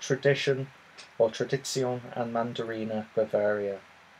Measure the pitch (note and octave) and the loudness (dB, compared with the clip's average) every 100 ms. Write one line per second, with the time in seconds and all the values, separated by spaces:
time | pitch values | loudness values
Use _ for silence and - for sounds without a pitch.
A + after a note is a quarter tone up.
0 | - C3 C#3+ C#3 - C3+ C3+ - - - | -2 2 4 4 2 0 -2 -12 -20 -20
1 | - - A2+ - B2 C3+ - C#3 B2+ B2 | -10 2 2 2 -2 -2 -2 -2 0 -2
2 | B2 - A#2 A#2 A#2+ A#2+ A2+ A2 A2 A2 | -4 -4 -2 -2 -2 -4 -6 -4 -4 -4
3 | G#2+ - G#2+ G#2+ G#2 G#2 G2+ F#2+ - - | -2 0 2 2 2 2 -2 -4 -10 -20
4 | - | -20